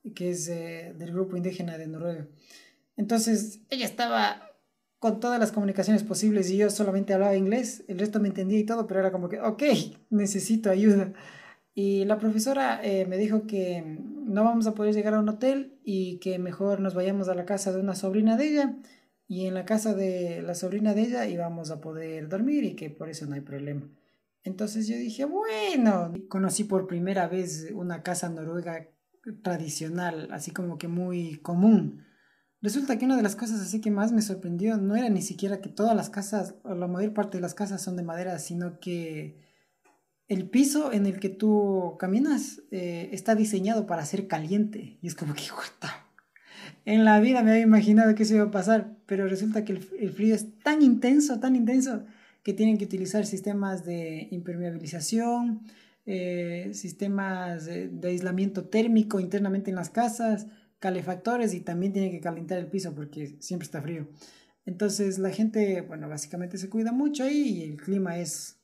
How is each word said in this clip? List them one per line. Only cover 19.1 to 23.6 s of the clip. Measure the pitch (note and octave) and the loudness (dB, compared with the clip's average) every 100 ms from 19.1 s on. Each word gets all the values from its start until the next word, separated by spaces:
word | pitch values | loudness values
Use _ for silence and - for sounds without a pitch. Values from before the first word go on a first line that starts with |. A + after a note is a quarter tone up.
| _ _ | _ _
Y | F#3 F#3 | -6 -4
en | |
la | F#3 | -4
casa | F3+ A3 A3 | 0 0 2
de | G3 F#3+ F3+ F3+ E3+ | 0 0 -2 -4 -6
la | E3+ F3 | -6 -6
sobrina | F3+ G3+ G#3+ | -4 0 2
de | G3+ | 2
ella | A#3 A#3+ G#3+ | 0 0 -2
íbamos | F3 E3+ E3+ D#3 | -4 -6 -6 -8
a | D#3 | -10
poder | D#3 D#3+ D#3+ D#3+ D#3 | -10 -10 -10 -10 -6
dormir | F#3+ B3+ D4 | 0 2 2
y | G#3+ | 0
que | - D#3 | -4 -12
por | - D#3 | -10 -12
eso | D#3 D3 | -8 -8
no | C#3+ | -8
hay | |
problema. | C#3+ C#3 | -8 -8